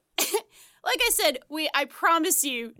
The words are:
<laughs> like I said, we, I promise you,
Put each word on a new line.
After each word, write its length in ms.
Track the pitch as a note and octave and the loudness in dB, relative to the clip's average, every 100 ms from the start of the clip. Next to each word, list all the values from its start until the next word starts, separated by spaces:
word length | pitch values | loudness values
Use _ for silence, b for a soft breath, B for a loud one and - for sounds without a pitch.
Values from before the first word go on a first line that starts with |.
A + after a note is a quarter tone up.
| _ | _
<laughs> 120 | - | -2
like 800 | - A4 - - - _ - C5 | -2 -2 -4 -14 -20 _ -4 0
I 100 | A#4 | 0
said, 260 | - E4+ B3+ - | 2 0 0 -6
we, 180 | D4+ D#4 | -6 -2
I 100 | C#4+ | -2
promise 580 | C#4+ - F#4 E4 E4+ - | -2 0 2 4 2 0
you, 280 | C#4+ A#3+ A#3 | 0 -4 -6